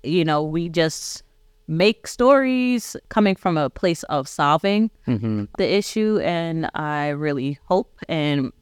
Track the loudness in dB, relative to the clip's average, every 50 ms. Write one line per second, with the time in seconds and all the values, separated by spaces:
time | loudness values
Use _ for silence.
0 | -4 0 0 2 2 2 2 0 0 -2 -2 -4 -4 -2 0 0 0 0 0 -6
1 | -10 -12 -12 -14 -16 _ _ _ _ _ _ _ _ -6 0 2 4 2 2 _
2 | -8 -16 -4 2 4 6 6 6 4 2 0 0 0 0 0 -2 -4 -8 -14 -14
3 | _ -4 0 2 2 2 2 0 0 0 0 0 0 -2 _ 0 0 0 0 -2
4 | -4 -4 -4 -4 -4 -4 -2 0 2 2 2 2 2 0 2 2 0 0 _ _
5 | _ -2 -2 0 0 -2 -2 -2 -4 -6 -2 -2 0 2 2 0 0 0 -2 0
6 | 0 2 0 0 0 0 -2 -2 -2 -2 -4 -4 -4 -4 -4 -4 -4 -2 -2 -2
7 | -2 -2 -4 -2 -2 -2 -2 -2 -4 -4 -6 -8 _ -2 0 0 0 _ _ -20
8 | -8 -6 -4 -2 0 0 0 0 -2 -4 -6 _